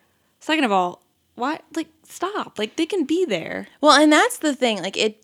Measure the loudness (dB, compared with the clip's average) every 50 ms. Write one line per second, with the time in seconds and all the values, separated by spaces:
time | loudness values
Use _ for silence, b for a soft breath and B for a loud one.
0 | _ _ _ _ _ _ _ _ -6 -4 -2 -2 0 0 0 0 0 -2 -4 -10
1 | _ _ _ _ _ _ _ -8 -6 -6 -6 -8 -12 _ -10 -10 -10 -10 _ _
2 | _ -20 -12 -10 -8 -8 -6 -8 -10 -10 -8 -8 -8 -6 -4 -6 -4 -4 -2 -4
3 | -2 -2 -2 -2 -2 -2 -2 -4 -6 -6 -10 -12 -12 -14 b b 4 6 6 6
4 | 6 6 6 4 4 2 0 -2 -4 -4 -2 0 -2 -2 -2 -2 -6 -6 -4 -2
5 | -2 -2 -4 _